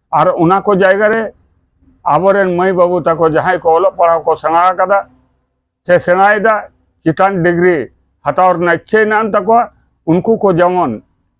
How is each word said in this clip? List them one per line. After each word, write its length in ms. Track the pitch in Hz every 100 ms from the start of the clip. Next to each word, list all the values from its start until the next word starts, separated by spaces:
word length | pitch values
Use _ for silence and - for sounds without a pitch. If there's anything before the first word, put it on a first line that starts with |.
| -
ᱟᱨ 160 | 156 170 135
ᱚᱱᱟ 240 | 165 190
ᱠᱚ 140 | 208 190
ᱡᱟᱭᱜᱟ 320 | 190 196 214
ᱨᱮ 120 | 226 208 - _ _ _ _ _ _ -
ᱟᱵᱚᱨᱮᱱ 500 | 151 190 196 190 175
ᱢᱟᱹᱭ 160 | 190
ᱵᱟᱹᱵᱩ 280 | 180 175 180
ᱛᱟᱠᱚ 260 | 165 165 160
ᱡᱟᱦᱟᱸᱭ 300 | 151 160 180
ᱠᱚ 160 | 170 160
ᱚᱞᱚᱜ 200 | 190 -
ᱯᱟᱲᱦᱟᱣ 260 | 170 165
ᱠᱚ 120 | 165 156
ᱥᱮᱬᱟ 360 | 151 170 180
ᱟᱠᱟᱫᱟ 360 | 180 185 196 - _ _ _ _ _ _ _
ᱥᱮ 160 | - 175
ᱥᱮᱬᱟᱭᱮᱫᱟ, 680 | - 180 202 214 220 208 208 _ _ _ 160
ᱪᱮᱛᱟᱱ 380 | 156 190 190
ᱰᱤᱜᱽᱨᱤ 480 | 170 170 180 160 110 _ _ _ 147
ᱦᱟᱛᱟᱣ 280 | 143 185
ᱨᱮᱱᱟᱜ 280 | 165 175 170
ᱤᱪᱪᱷᱟᱹ 180 | - 220
ᱦᱮᱱᱟᱜ 320 | 214 214 220
ᱛᱟᱠᱚᱣᱟ, 380 | 196 196 233 226 _ _ _ -
ᱩᱱᱠᱩ 300 | 175 220 226
ᱠᱚ 140 | 202
ᱡᱮᱢᱚᱱ 480 | 170 180 180 151 107 - _ _